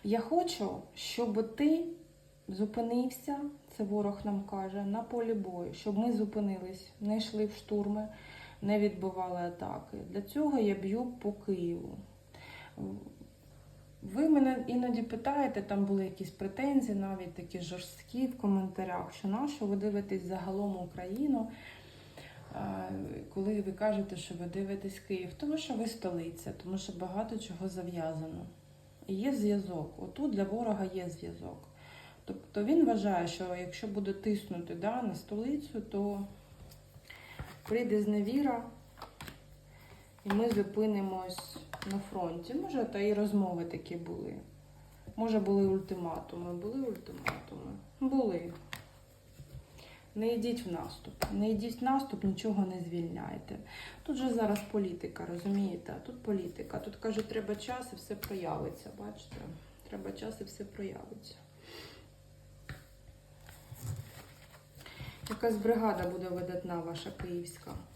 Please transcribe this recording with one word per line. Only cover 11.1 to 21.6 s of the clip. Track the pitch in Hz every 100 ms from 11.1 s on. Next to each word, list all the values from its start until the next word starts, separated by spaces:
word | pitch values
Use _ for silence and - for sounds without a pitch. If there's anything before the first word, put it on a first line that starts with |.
| - 202
Києву. | 208 - 185 170 170 - - - - - - - - - - - - - - - - - - - - - -
Ви | 196 196 320
мене | 294 262 254 -
іноді | 247 247 226
питаєте, | 226 226 269 285 269 -
там | 196 202 196
були | 196
якісь | 190 - 190
претензії, | - 196 196 269 269 226 202
навіть | 196 190 180
такі | - 170 185
жорсткі | 165 180 - - - 247 254
в | -
коментарях, | 202 196 190 - 185 180 185
що | - 202
на | 208 294
що | 294 202
ви | 196
дивитесь | 208 202 196 190
загалом | 175 185 175 190 202 180
Україну, | 175 - 180 208 294 240 220 -